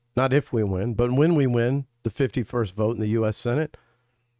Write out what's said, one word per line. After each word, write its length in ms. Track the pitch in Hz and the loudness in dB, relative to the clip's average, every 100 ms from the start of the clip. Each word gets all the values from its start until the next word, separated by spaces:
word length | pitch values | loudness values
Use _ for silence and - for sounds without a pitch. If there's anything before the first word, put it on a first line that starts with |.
| _ - | _ -2
not 160 | 131 | 2
if 200 | 139 - | 2 0
we 120 | 117 | -2
win, 300 | 101 92 113 | 0 0 -2
but 180 | 107 123 | 0 0
when 220 | 127 160 | 2 4
we 120 | 160 131 | 4 2
win 380 | 120 117 139 - _ | 2 0 -2 -6 _
the 80 | - | -8
fifty-first 640 | - 135 127 107 120 104 | -2 -2 -2 -4 -4 -4
vote 220 | 98 110 117 | -2 -2 -2
in 40 | |
the 60 | 107 | -2
U 160 | 110 110 | 0 0
S 100 | 107 | -2
Senate, 400 | 120 131 156 - _ _ _ _ _ | -4 -2 -4 -10 _ _ _ _ _